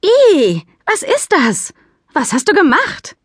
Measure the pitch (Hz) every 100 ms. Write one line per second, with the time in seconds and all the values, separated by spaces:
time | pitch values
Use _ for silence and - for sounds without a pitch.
0 | 381 494 508 349 220 170 - _ - 415
1 | - 554 - 339 233 196 - _ _ _
2 | _ - 240 247 - 349 330 262 523 -
3 | - -